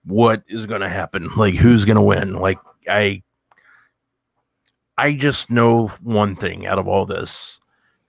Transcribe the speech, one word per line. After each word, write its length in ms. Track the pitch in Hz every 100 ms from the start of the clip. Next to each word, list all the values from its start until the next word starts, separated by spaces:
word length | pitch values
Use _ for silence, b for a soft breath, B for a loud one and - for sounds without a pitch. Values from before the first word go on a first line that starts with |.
| -
what 380 | 101 117 113 -
is 180 | 110 107
gonna 240 | 107 98
happen? 400 | 95 82 98 85 -
Like, 200 | 107 90
who's 300 | 120 120 101
gonna 180 | 107
win? 300 | 101 95 101
Like, 260 | 90 95 95 _ _ -
I, 360 | 101 104 98 - _ _ b b b b b _ _ _ _ _ _ _ _ _ -
I 160 | 143
just 360 | 147 143 127 -
know 380 | 120 117 117 110 -
one 340 | 117 110 104 95
thing 300 | 98 87 95
out 100 | 95
of 80 | 95
all 180 | 95 95
this. 540 | 95 - - - - _ _ _ _